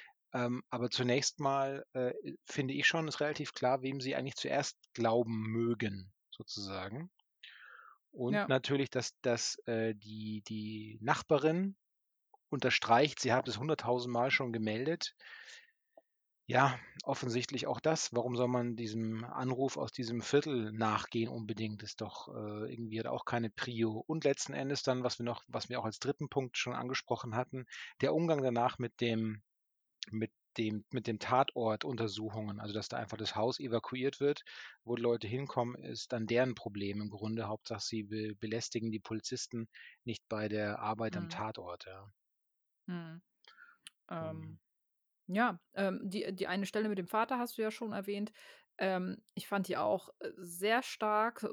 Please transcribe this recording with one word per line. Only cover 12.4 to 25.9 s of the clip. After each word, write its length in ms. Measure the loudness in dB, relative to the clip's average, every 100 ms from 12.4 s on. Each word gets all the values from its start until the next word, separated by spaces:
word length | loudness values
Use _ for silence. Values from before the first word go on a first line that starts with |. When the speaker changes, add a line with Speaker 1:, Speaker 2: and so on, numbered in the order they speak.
| -6
Speaker 1:
unterstreicht, 680 | 0 2 4 6 8 8 4
sie 140 | 4
hat 140 | 4 2
es 120 | -2
hunderttausend 540 | 0 0 2 0 0
Mal 180 | 2 4
schon 220 | 2 2
gemeldet. 600 | 0 0 0 0 0 -4 -8 -20 -18 -18 -20 -20 _ _ -20 _ _ _ _ 0
Ja, 300 | 6 6 4 -8 -10
offensichtlich 640 | -4 -2 0 0 0 -2 -2
auch 140 | 0
das. 340 | 2 2 0
Warum 220 | 0 0 2
soll 120 | 4
man 280 | 4 0 -2
diesem 480 | -4 -2 -2 -2
Anruf 540 | -4 -2 0 2 0 0
aus 140 | -4
diesem 300 | -4 -4 -2
Viertel 500 | 4 4 4 0 0
nachgehen 560 | 2 2 2 0 0 0
unbedingt? 520 | -2 -4 -2 -2 -4
Ist 200 | -8 -6
doch, 260 | -8 -8 -12
äh, 440 | -8 -6 -6 -6
irgendwie 280 | -6 -4 -4
hat 80 | -2
auch 180 | -2 0
keine 240 | 0 0
Prio. 540 | -2 -4 2 2 2 -2
Und 180 | 2 4
letzten 280 | 2 0
Endes 300 | -2 -2 0
dann, 200 | 2 2
was 140 | 2 0
wir 60 | -2
noch, 180 | -4 -4
was 220 | -6 -4
wir 100 | -4
auch 60 |
als 120 | -4